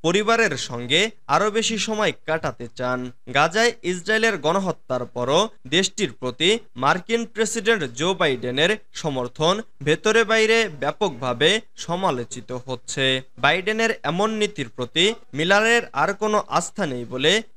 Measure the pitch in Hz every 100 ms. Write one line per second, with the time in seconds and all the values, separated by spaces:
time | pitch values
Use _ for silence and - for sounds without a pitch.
0 | 160 180 214 226 220 135 - 120 120 151
1 | 214 - - 147 208 208 220 220 202 214
2 | 202 - - 156 156 120 120 - 123 127
3 | 123 - - 131 160 190 233 233 165 180
4 | 170 220 226 202 143 185 190 156 - 127
5 | 120 123 120 156 220 - 127 156 190 -
6 | 180 113 127 120 165 226 - 123 135 170
7 | 180 226 233 - 226 226 202 226 139 117
8 | 165 190 170 127 123 127 170 214 - -
9 | 160 135 123 - 156 196 - - 139 170
10 | 214 214 214 220 220 226 220 147 139 151
11 | 202 123 127 120 151 214 - - - 175
12 | 190 131 120 123 117 123 127 127 - -
13 | 135 131 127 - 139 170 185 220 226 -
14 | 143 165 214 220 208 208 123 - 123 160
15 | 190 226 - 135 165 202 220 233 - 135
16 | 160 202 214 214 - 156 175 - 175 123
17 | 120 127 147 202 220